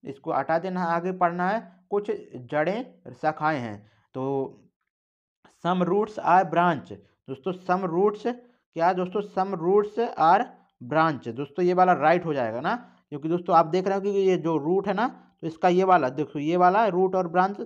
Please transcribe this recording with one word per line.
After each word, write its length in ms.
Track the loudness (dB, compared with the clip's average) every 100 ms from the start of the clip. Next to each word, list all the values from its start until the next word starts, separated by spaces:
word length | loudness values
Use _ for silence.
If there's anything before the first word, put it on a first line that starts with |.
इसको 300 | -14 -12 -4
हटा 240 | -4 0 -2
देना 240 | -2 -4
है, 40 | -2
आगे 220 | -2 -4
पढ़ना 360 | 0 -2 0 -2
है। 120 | -2 -6 _ _
कुछ 220 | -4 -4 -8 -8 -16 -6
जड़ें 680 | -2 -2 -2 -8 -16 -20
शाखाएं 460 | -4 -4 -2 -2 -2
हैं, 180 | -6 -10 -16 _ _ -8
तो 420 | -4 -4 -6 -10 _ _ _ _ _ _ _ _ _ _
some 200 | -2 0 0
roots 340 | 0 -2 -4 4
are 180 | 4 4
branch, 460 | 2 2 0 -6 -18 _ _ -14
दोस्तों 260 | -10 -8 -8 -2
some 240 | -2 0
roots, 360 | 0 0 0 -8 -8 -14 _ _ 0
क्या 180 | 0
दोस्तों? 280 | 0 -2 -4 -6
some 260 | -4 -4 -2
roots 400 | 2 2 2 -4 -6 2
are 220 | 4 4 2 -10 _ _
branch, 460 | -4 0 2 0 -8
दोस्तों 360 | -8 -8 -2 0
ये 80 |
वाला 200 | 4 4 4
राइट 300 | 4 2 0
हो 80 |
जाएगा 280 | -2 -2 -4
ना, 140 | -4 -6 -8 _ _
क्योंकि 200 | -10 -4
दोस्तों 260 | -4 4 4
आप 100 | 4
देख 220 | 0 0
रहे 80 | -2
हो 60 |
कि 80 | 0
ये 280 | 2 2 2
जो 180 | 0 -2
रूट 300 | 0 -2 0
है 60 |
ना, 140 | -2 -2 -4 _ _
तो 60 | -12
इसका 220 | 0 2
ये 140 | 4
वाला 260 | 4 4 4
देखो, 280 | -2 -6 -4
ये 180 | -2 4
वाला 280 | 4 4 2
रूट 280 | 2 0 0
और 120 | 0
ब्रांच 300 | 0 0 -2